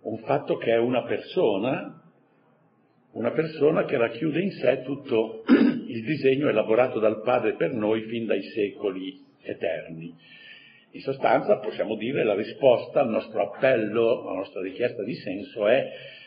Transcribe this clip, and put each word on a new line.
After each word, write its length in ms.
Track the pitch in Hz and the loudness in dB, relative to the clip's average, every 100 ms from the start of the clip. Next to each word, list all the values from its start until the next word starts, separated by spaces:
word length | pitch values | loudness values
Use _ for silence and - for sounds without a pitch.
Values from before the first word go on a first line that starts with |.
| - | -8
Un 120 | 110 | -10
fatto 380 | - 139 - 160 | -2 -2 0 -4
che 140 | - | 2
è 80 | 117 | 2
una 240 | 120 127 | 2 0
persona, 960 | - 107 - - 151 98 117 151 294 - _ _ _ _ _ _ _ _ _ _ _ | -2 -6 -4 0 2 2 -2 -4 -6 -14 _ _ _ _ _ _ _ _ _ _ _
una 180 | 110 113 | -4 -2
persona 520 | 120 160 - 147 170 - | 0 -4 2 2 4 0
che 100 | 143 | 0
racchiude 440 | 117 - 160 143 | 0 0 -2 0
in 120 | 196 | -2
sé 300 | 170 - 135 | 0 0 0
tutto 600 | 139 139 - 113 113 - - | -2 -10 0 0 0 -4 4
<clears throat> 40 | |
il 540 | - - - - 117 | 6 6 2 -6 -8
disegno 440 | 110 151 131 135 143 | -4 0 2 4 2
elaborato 520 | 107 101 110 127 120 | 2 4 4 4 4
dal 220 | 107 107 | 2 2
Padre 340 | - 123 107 98 | 0 0 0 0
per 160 | 165 | -2
noi 300 | 131 104 113 | 0 0 0
fin 220 | 110 117 | -2 -6
dai 180 | 113 101 | -2 -4
secoli 760 | 98 110 101 - 104 92 95 92 - _ | -4 -2 -2 -2 -4 -4 -10 -12 -20 _
eterni. 720 | - - 87 80 78 82 82 - - - - - - - _ | -12 -6 -4 -4 -8 -12 -14 -16 -20 -20 -20 -20 -20 -20 _
In 80 | - | -12
sostanza, 580 | - 135 - 120 - - | -8 -2 2 2 4 0
possiamo 380 | - - 90 110 | 0 -4 -4 -4
dire, 260 | 110 147 | -4 0
la 140 | 131 98 | 0 0
risposta 640 | 107 - 139 117 - 156 | -2 2 4 4 2 0
al 100 | 127 | 0
nostro 320 | 104 - 107 | 0 -4 -2
appello, 840 | 95 - 131 127 107 107 113 123 95 | -2 2 2 4 2 2 2 2 -2
alla 100 | 92 | -6
nostra 240 | 98 101 | -6 -8
richiesta 400 | 95 92 120 117 | -8 -2 -4 -2
di 120 | 101 170 | -6 -6
senso 500 | - 95 98 - 104 | -8 -8 -10 0 4
è 240 | 131 - - - - | 4 2 -10 -16 -18